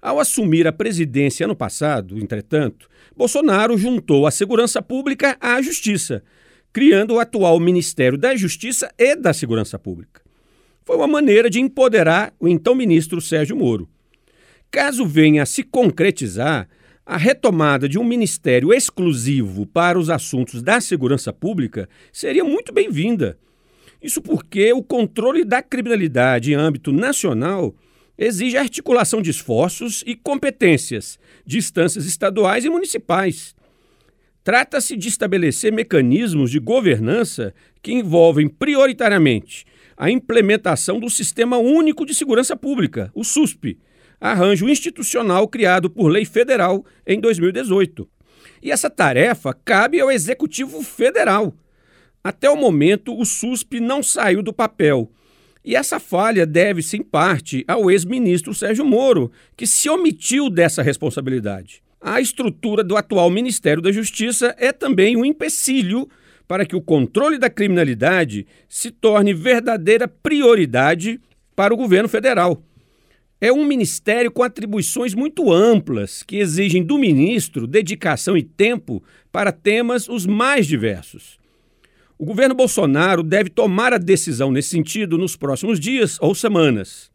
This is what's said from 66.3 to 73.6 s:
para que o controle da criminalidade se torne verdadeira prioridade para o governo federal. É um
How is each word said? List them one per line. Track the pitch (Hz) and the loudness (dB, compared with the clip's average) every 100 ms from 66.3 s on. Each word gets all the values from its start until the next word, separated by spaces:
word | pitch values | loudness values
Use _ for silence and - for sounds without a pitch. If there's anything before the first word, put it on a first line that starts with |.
| _ _ | _ _
para | 185 | -4
que | 196 | -2
o | 180 | -4
controle | 160 156 123 208 285 294 | 0 0 2 0 0 0
da | 254 | -4
criminalidade | - 202 180 156 117 135 185 156 104 - _ _ | -2 -2 0 0 0 0 2 -2 -6 -12 _ _
se | - 240 | -10 -10
torne | - 226 208 202 | -2 2 4 2
verdadeira | 175 196 240 247 226 165 220 240 | 0 2 0 0 -2 2 2 0
prioridade | _ 311 302 262 226 151 120 139 170 196 233 _ _ _ | _ -2 2 4 6 4 2 2 0 -4 -8 _ _ _
para | - 202 | -2 0
o | 226 | 0
governo | 247 185 220 | 2 2 2
federal. | 220 254 220 180 165 _ _ _ _ _ _ _ _ | 0 0 2 0 -2 _ _ _ _ _ _ _ _
É | 214 | 0
um | 262 | 2